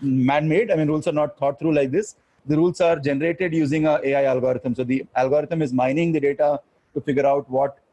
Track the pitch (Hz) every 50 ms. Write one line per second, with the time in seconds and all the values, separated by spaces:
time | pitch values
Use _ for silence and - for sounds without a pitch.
0 | 139 135 131 131 127 131 143 151 156 156 156 202 240 147 147 156 156 147 156 156
1 | 151 175 147 151 151 147 - - 139 143 143 - 151 160 151 143 139 131 139 202
2 | 214 - - _ _ _ _ _ - 139 151 156 175 180 175 - 175 165 170 151
3 | 135 143 139 135 160 170 170 175 185 175 160 165 151 135 156 156 156 156 147 -
4 | - 139 139 139 139 135 127 127 123 127 123 117 - 127 113 131 123 120 131 131
5 | - - - 127 131 131 147 151 147 - 170 160 151 123 127 127 127 131 135 165
6 | 170 170 160 147 139 143 143 151 151 147 143 147 - _ _ _ _ _ - 143
7 | - 147 131 139 135 139 139 139 123 127 127 135 139 139 - _ _ _